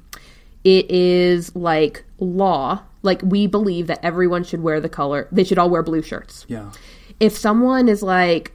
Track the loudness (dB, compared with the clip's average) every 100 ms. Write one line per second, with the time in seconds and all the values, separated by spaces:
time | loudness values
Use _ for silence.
0 | -18 -20 -20 -20 -20 -2 4 4 4 2
1 | 2 4 2 0 -2 -6 0 2 0 -2
2 | -16 -8 -4 0 0 0 -2 -6 -10 -6
3 | -2 0 0 0 0 0 -2 -2 -4 -6
4 | -4 0 0 0 -4 -4 -2 -2 -4 -6
5 | -4 -4 -2 0 2 2 2 2 0 -4
6 | -4 -10 -14 -20 -16 -14 -14 -20 -20 -20
7 | -16 0 0 0 0 2 2 2 2 2
8 | 0 2 2 0 -2